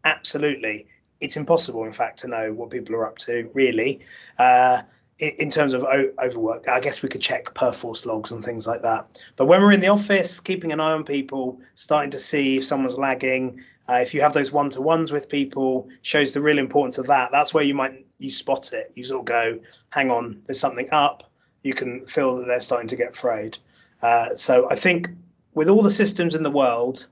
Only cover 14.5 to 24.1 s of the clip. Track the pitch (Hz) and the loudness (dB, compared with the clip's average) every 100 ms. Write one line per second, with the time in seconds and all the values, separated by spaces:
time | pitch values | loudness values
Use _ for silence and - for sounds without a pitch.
14.5 | 147 143 131 147 160 160 143 - 147 135 | 0 -2 -2 0 0 0 -4 -4 -4 -2
15.5 | 139 131 127 - - - 151 139 143 147 | -2 -2 -2 -6 -14 -2 0 0 0 2
16.5 | 147 131 147 131 131 127 139 123 143 147 | 2 2 0 0 -4 2 2 4 2 2
17.5 | 156 143 139 135 131 _ _ 135 - - | 2 2 0 -4 -6 _ _ -10 -8 -4
18.5 | 135 - 113 104 - 127 131 110 117 113 | -4 -4 -10 -10 -14 -8 -8 -2 -2 -2
19.5 | - - _ _ 143 131 117 117 104 - | -4 -14 _ _ -2 0 0 -2 -12 -10
20.5 | 131 135 120 135 151 143 - - _ _ | -4 -4 -4 0 2 2 -2 -20 _ _
21.5 | _ 139 - 123 127 - - 135 127 123 | _ -8 -6 -8 -10 -6 -2 0 -2 -2
22.5 | 123 - 120 113 120 117 - 123 110 110 | -4 -2 -4 -4 -4 -6 -4 -4 -4 -8
23.5 | - _ _ _ _ 117 | -14 _ _ _ _ 2